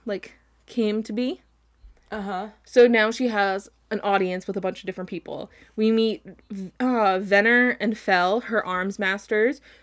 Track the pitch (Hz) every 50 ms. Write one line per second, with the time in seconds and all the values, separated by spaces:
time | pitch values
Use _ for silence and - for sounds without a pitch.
0 | - 226 202 - - - - _ _ _ _ _ _ _ - 247 220 208 208 220
1 | 214 - 208 233 247 262 370 - _ _ _ _ _ _ _ _ _ - _ _
2 | _ _ 202 214 196 202 190 180 208 208 - _ _ - - 254 240 240 233 220
3 | 214 220 233 - 254 240 214 208 196 196 190 202 - - _ _ _ - 214 208
4 | - 202 196 196 190 180 180 185 - - 190 196 185 185 185 - - 185 180 185
5 | 185 - 202 165 - - - - - - - - - _ - 214 220 220 226 226
6 | 226 220 202 - _ 190 - - _ _ 202 196 190 180 _ - 254 254 247 226
7 | 214 190 185 190 208 185 196 202 208 226 240 247 247 247 240 - 202 233 214 -
8 | - 208 190 180 180 185 208 240 - - 226 202 - 180 185 180 185 196 196 -
9 | 196 190 196 208 - - 226 214 220 262 302 - _ - - _